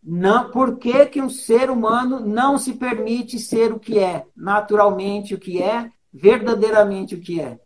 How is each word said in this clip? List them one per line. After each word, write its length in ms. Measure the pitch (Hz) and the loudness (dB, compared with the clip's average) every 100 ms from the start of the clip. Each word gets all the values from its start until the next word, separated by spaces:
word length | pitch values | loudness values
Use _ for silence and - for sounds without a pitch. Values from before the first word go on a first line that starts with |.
Não, 480 | - 175 190 233 240 | -6 -2 2 2 2
por 280 | 240 262 - | 0 0 0
que 280 | 240 262 285 | 0 4 4
que 140 | 285 | 2
um 100 | 262 | -6
ser 400 | - - 226 262 | -8 2 2 2
humano 500 | 247 220 233 254 262 | 0 0 0 0 -4
não 380 | 214 220 269 277 | -4 0 2 0
se 140 | - | -4
permite 640 | - 247 226 214 240 233 240 | -6 -6 -4 -4 -4 -6 -10
ser 340 | - 226 226 | -4 0 0
o 60 | 226 | -2
que 200 | - 214 | -2 0
é, 280 | 190 175 - | 0 -4 -10
naturalmente 1000 | - 170 208 208 208 202 190 196 208 202 | -12 -2 -2 0 4 4 2 -4 -6 -8
o 40 | 190 | -12
que 240 | - 175 | -8 -4
é, 300 | 180 233 233 _ _ | -2 -2 -6 _ _
verdadeiramente 1000 | 135 175 240 214 220 214 214 202 190 185 | 2 4 4 2 0 2 4 2 0 -8
o 60 | 175 | -12
que 200 | 175 170 | -8 -8
é? 200 | 135 117 | -8 -14